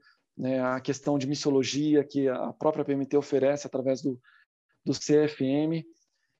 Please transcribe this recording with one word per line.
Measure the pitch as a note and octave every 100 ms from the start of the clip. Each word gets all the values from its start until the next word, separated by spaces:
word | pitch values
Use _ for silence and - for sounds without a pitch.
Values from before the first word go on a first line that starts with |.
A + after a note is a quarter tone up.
| _ _ _ -
né, | B2+ C3
a | B2+ B2+
questão | B2+ C3+ - C#3+
de | C3
missiologia | D3 D3+ C3+ B2 C3 D3+ D3
que | C#3 C#3 C3+
a | B2+ -
própria | - D#3 D#3
P | C#3+
M | C#3 C3+
T | C#3+
oferece | C#3 C#3 C3 C#3+ C3+
através | C3+ C3 C3
do, | C#3 B2+ _ _ _ _ _ _
do | -
C | C3+ - D3+ D3
F | D3+
M, | C3 C#3+ D#3 E3 D#3 _ _ _ _